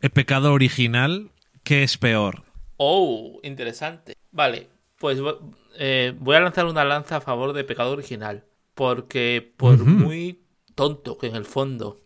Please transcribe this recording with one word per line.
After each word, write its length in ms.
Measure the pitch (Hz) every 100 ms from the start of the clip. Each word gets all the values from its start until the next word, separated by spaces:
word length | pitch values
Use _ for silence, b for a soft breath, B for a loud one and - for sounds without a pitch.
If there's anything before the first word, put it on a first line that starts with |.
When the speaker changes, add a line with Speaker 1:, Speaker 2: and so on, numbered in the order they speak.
Speaker 1:
El 80 | 143
pecado 420 | - 127 135 147
original, 800 | 139 131 - 120 120 135 185 214 _ _ _
¿qué 200 | - 143
es 140 | 139 -
peor? 460 | 123 110 101 - - - - -
Speaker 2:
Oh, 640 | 143 190 170 113 127 -
interesante. 720 | 147 131 117 113 156 170 - - _
Vale, 380 | 165 139 117 - _ _ _
pues 200 | 147 135
vo-, 200 | 139 147 156 - _ -
eh, 360 | 139 131 123 127
voy 160 | 131 156
a 60 |
lanzar 240 | 180 180 170
una 180 | 160 143
lanza 320 | 147 143 156
a 40 |
favor 320 | 135 120 135
de 100 | 139
Pecado 280 | 139 113 123
Original. 520 | 143 135 113 107 104 - _ _
Porque 800 | - 131 123 - 127 120 120 117 -
por 180 | 127 127
Speaker 1:
Ujú. 100 | 110
Speaker 2:
muy 560 | 202 160 165 175 180 _ _ _ -
tonto 420 | 143 147 123 -
que 100 | 120
en 80 | 113
el 100 | 104
fondo 560 | 135 135 123 104 -